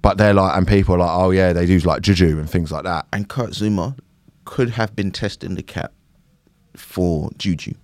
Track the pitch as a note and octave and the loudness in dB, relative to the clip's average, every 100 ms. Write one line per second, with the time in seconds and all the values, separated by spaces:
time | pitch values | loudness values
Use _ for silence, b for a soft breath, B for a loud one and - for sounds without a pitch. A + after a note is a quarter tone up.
0 | G#2 G2 G#2+ G2 F#2 D#2 F#2 G2+ F#2+ F2+ | 0 4 4 6 4 0 2 2 4 2
1 | E2+ F2 F#2 F#2+ F#2 F2 F2 F#2 E2+ C#2 | 2 2 2 4 2 2 4 4 2 0
2 | F#2 F2+ F2 D#2 D#2 F2 D#2 D#2 F2+ D#2+ | 2 4 4 2 -2 -4 -4 -6 -6 -6
3 | - G2 G2+ C3 A2+ F#2 G#2+ G2+ E2+ C#3 | -6 -8 -6 -8 -8 -4 -2 -2 -4 -8
4 | _ _ _ _ - - A#2+ A2+ A2 G#2+ | _ _ _ _ -10 -4 -2 -2 -6 -4
5 | G2 - G#2 - F2+ F2 - - - _ | -6 -4 -8 -8 -10 -10 -10 -10 -10 _
6 | _ _ _ _ _ _ _ - - - | _ _ _ _ _ _ _ -20 -12 -2
7 | F2+ D#2+ - - G2+ D#2+ - - | 0 0 -6 -6 -6 -6 -8 -14